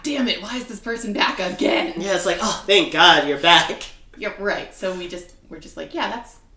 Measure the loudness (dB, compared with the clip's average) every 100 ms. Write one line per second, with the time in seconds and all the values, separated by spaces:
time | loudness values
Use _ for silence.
0 | -6 -2 -2 -4 -6 -10 -8 -10 -8 -6
1 | -4 0 0 0 -6 -2 0 0 -2 -4
2 | -2 0 0 0 0 -2 4 4 4 6
3 | 6 6 4 2 6 6 4 -4 -10 -16
4 | -20 -10 -8 -6 -4 -4 -6 -6 -6 -6
5 | -8 -10 -14 -20 -20 -18 -16 -14 -8 -6
6 | -4 -6 -12 -20 _